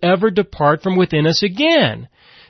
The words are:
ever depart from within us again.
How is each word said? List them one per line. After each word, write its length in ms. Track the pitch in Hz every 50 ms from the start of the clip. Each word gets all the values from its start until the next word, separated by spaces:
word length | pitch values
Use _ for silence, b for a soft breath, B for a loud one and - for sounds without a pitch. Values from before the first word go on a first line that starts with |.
| -
ever 280 | 175 185 180 202 220
depart 520 | 180 208 196 - - - 151 147 151 - -
from 140 | 190 185
within 300 | 185 180 170 165 151 147
us 160 | 160 165 - 202
again. 640 | 202 180 202 294 320 339 302 214 123 110 113 120 b b b b b b b b b